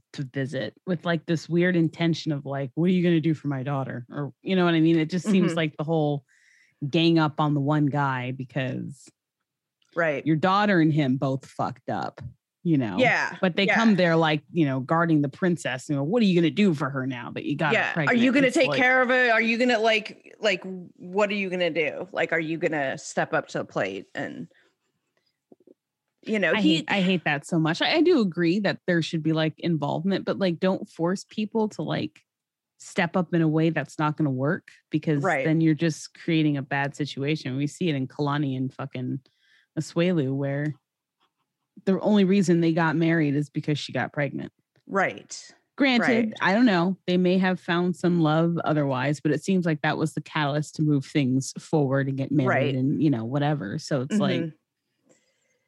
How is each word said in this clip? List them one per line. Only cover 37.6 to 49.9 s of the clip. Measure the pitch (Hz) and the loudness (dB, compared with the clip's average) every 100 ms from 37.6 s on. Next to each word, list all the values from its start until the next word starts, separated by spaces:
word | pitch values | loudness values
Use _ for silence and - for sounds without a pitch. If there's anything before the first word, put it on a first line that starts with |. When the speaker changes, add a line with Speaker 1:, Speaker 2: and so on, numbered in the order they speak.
| 147 | -4
Speaker 1:
see | - 180 | -2 -2
it | |
in | 139 131 | -2 -4
Kalani | - 143 147 139 131 | -4 -2 -2 -2 -2
and | 131 | -6
fucking | - 135 127 127 135 _ _ _ _ _ - | -6 -10 -8 -6 -8 _ _ _ _ _ -8
Asuelu, | - 170 180 170 131 | -6 0 0 2 0
where | 135 139 143 147 - _ _ _ _ _ _ _ _ _ - | -2 -4 -4 -4 -8 _ _ _ _ _ _ _ _ _ -8
the | - 190 | -2 0
only | 202 208 | 4 4
reason | 185 202 170 170 | 6 4 4 4
they | 165 | 4
got | 160 160 160 | 2 2 2
married | 165 165 147 | 2 2 2
is | 139 147 | 0 -2
because | 151 147 143 | -4 -4 -4
she | - | -4
got | 127 - | -6 -6
pregnant. | - 139 147 - _ _ _ - | -4 -6 -6 -10 _ _ _ -6
Speaker 2:
Right. | 98 160 - - - - - _ - | -2 -2 -4 -14 -18 -20 -20 _ 0
Speaker 1:
Granted, | 277 240 165 233 220 | 2 2 2 2 0
Speaker 2:
Right. | - | -2
Speaker 1:
I | 175 | 0
don't | 208 247 | 4 4
know. | 180 180 185 - | 4 2 -2 0
They | 180 | 2
may | 180 190 | 4 2
have | 185 180 | 2 -2
found | - 175 180 170 | -2 0 0 0
some | 170 175 | 0 2
love | 151 160 170 170 | 4 4 2 0
otherwise, | - 151 139 127 139 147 | 0 0 0 0 -2 -2
but | 156 | 0
it | 147 | -2
seems | - 185 170 | 0 0 0
like | 151 | 0
that | 151 | -2